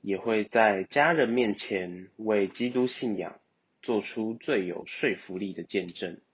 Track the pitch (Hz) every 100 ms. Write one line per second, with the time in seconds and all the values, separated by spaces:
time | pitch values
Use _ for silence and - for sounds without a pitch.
0 | 101 95 117 110 104 117 110 98 95 143
1 | 151 165 117 123 113 101 - 98 90 90
2 | 95 - 110 107 95 - 123 123 123 -
3 | 123 95 85 - _ _ _ _ - 110
4 | 98 - 110 117 - 123 90 - - -
5 | 139 95 - 92 98 90 85 101 87 -
6 | 90 85 _